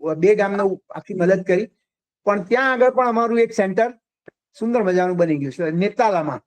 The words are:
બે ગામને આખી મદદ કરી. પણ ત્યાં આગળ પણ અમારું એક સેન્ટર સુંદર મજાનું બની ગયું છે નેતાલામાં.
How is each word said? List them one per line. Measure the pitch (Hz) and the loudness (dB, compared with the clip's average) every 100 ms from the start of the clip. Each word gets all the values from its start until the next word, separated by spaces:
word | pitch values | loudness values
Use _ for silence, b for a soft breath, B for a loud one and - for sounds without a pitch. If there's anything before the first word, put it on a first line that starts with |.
| 156 156 | -6 0
બે | 180 | 2
ગામને | 208 196 202 196 185 - | 2 0 0 -2 -4 -10
આખી | - - | -16 -10
મદદ | 202 175 190 | -2 0 2
કરી. | 185 185 - _ _ _ _ _ | 2 -2 -2 _ _ _ _ _
પણ | - 202 | -2 -2
ત્યાં | 185 240 269 | 0 0 2
આગળ | 254 247 | 2 2
પણ | 240 247 | 2 0
અમારું | 233 233 233 | 2 0 2
એક | 226 | 0
સેન્ટર | 226 190 190 233 247 _ _ _ _ _ - | 0 -2 0 -2 -4 _ _ _ _ _ -8
સુંદર | 226 240 | -2 0
મજાનું | 196 180 180 180 | 0 0 0 0
બની | 170 151 | 0 0
ગયું | 139 | -4
છે | 131 165 | -6 -4
નેતાલામાં. | 165 202 202 226 185 151 123 | -2 -2 0 0 0 -4 -8